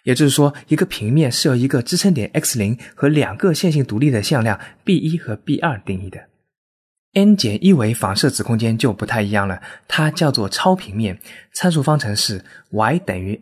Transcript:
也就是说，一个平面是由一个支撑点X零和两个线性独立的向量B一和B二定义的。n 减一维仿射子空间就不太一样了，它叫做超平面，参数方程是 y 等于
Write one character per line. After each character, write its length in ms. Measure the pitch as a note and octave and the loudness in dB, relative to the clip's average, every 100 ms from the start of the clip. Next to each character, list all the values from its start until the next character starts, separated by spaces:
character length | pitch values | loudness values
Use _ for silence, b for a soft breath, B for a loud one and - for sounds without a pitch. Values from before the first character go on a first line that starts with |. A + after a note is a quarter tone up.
也 100 | - | -2
就 100 | B2+ | 2
是 60 | D3 | 2
说， 240 | D3 C#3+ B B | 4 2 B B
一 80 | D#3 | -2
个 100 | F#3 | -2
平 260 | - G#2 | -4 0
面 180 | D3+ C3+ | 2 2
是 180 | - D#3 | 0 0
由 80 | B2 | 2
一 120 | C3+ | 0
个 140 | C3 | 0
支 140 | A#2 F3+ | -2 0
撑 180 | G3+ | 2
点 160 | C#3+ G#2 | 2 0
X 240 | D#3 - A#2 | -4 -2 -2
零 200 | G2+ B2+ B | -2 -2 B
和 140 | - C#3+ | -2 2
两 280 | D3+ B2 G#2 | 2 0 0
个 160 | G3 | 0
线 180 | D3+ F3+ | 2 0
性 140 | D3+ | 0
独 140 | B2+ G#2+ | 0 0
立 120 | D3 | 0
的 120 | A#2 | 0
向 200 | G2 C3+ | 0 0
量 160 | A2 G2 B B | 0 -2 B B
B 120 | - F3 | 0 0
一 220 | D#3+ D#3+ | 0 -4
和 180 | - G#2 | -6 -8
B 220 | - C#3+ | -4 -2
二 200 | E3 A2 | -2 -4
定 200 | - F#2+ | -6 -8
义 80 | F#2+ | -8
的。 220 | - - _ _ _ _ _ _ _ _ | -14 -20 _ _ _ _ _ _ _ _
n 220 | G3 G3+ G3 | 2 4 4
减 220 | A2 G#2 | 2 2
一 120 | F#3 | 4
维 200 | D#3+ G#2+ | 6 4
仿 220 | A2+ F#2+ | 0 -2
射 160 | G2 C#3+ | 0 0
子 140 | - | 0
空 120 | G#2+ A2+ | -2 0
间 220 | A2+ A2+ | 0 0
就 140 | B2+ | -2
不 120 | F#2+ | -2
太 160 | G#2 A#2 | -4 -2
一 100 | G2+ | 0
样 180 | G#2 G2 | -2 -2
了， 120 | F#2 B B - | -6 B B -6
它 240 | - D#3 | 0 0
叫 180 | D3+ D#3 | 0 0
做 180 | A2 G2 | 0 -4
超 280 | - F#3+ F#3 | 0 0 0
平 180 | - | -2
面， 240 | G2+ G#2+ F2+ B B B | -4 -4 -6 B B B
参 200 | - F3+ | -2 0
数 100 | D#3+ | 2
方 160 | C#3 D3+ | 2 0
程 160 | G#2+ | 0
是 300 | G#2 - F#2+ B B B | -2 -4 -6 B B B
y 300 | G#2 A2 E3+ | 0 0 0
等 200 | - F#2+ | -4 -6
于 140 | F#2+ A2 | -6 -4